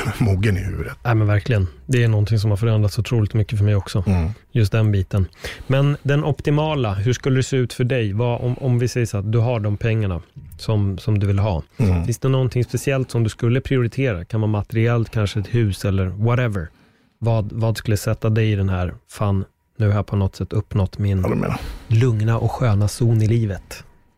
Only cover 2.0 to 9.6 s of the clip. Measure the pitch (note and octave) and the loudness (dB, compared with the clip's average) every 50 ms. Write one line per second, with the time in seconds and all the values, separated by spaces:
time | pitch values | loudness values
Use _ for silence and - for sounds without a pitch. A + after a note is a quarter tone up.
2 | A#2 A2+ G#2+ G#2 G#2 - A#2 G#2 G2+ G#2+ G2+ F#2+ A#2 A#2 A2 G#2+ G#2+ G2+ - - | 2 2 2 2 2 2 2 2 2 0 0 0 2 2 2 2 2 0 0 -2
3 | G2+ - B2 A2+ G#2 - - A2 G2+ - A#2 G2+ G#2 G#2 G#2 G2 - - - G#2+ | -2 0 0 0 0 0 0 0 0 0 0 2 2 2 2 2 0 -2 -4 -2
4 | F#2 G2+ F#2 F2 D#2+ F#2 A2 - _ _ - A#2+ G#2+ F#2+ - A2+ G#2+ G#2+ G2+ G2 | 0 2 2 2 0 -2 -4 -8 _ _ 0 2 2 2 2 2 2 2 2 0
5 | F#2 - - G2 F#2 - - - - - - - - - C3 C3+ C#3+ C#3+ C#3+ - | 0 0 0 0 -2 -2 -4 -10 -14 -14 -14 -8 -4 0 2 2 2 2 0 0
6 | - C3+ C#3+ D3+ D3 D3+ C3+ - - D3+ D3 D3 D#3 D#3 D3+ C#3 A#2+ G#2 F#2+ G2+ | 0 0 0 2 0 0 -2 -2 0 0 0 2 0 0 0 -2 -2 -2 -2 0
7 | G2+ B2 A#2+ - - C#3+ C3 C3 B2 - C#3 C3 B2 A2+ - - B2 A#2 C3+ B2 | 0 0 0 0 0 0 0 0 0 0 0 0 0 -2 -2 -2 -2 0 0 0
8 | A2 G2+ G2 G#2+ B2 A#2+ A#2+ - B2 B2 B2+ - C#3+ B2+ B2 A#2+ B2+ A#2 - B2 | -2 -2 -2 -2 0 -2 -2 -2 -2 -4 -4 -2 0 0 2 2 0 0 0 -2
9 | A#2 - - G2+ G2 G#2+ A2 A#2 A2 B2+ B2 A2 | -2 -2 -2 -4 -2 0 0 2 2 2 0 0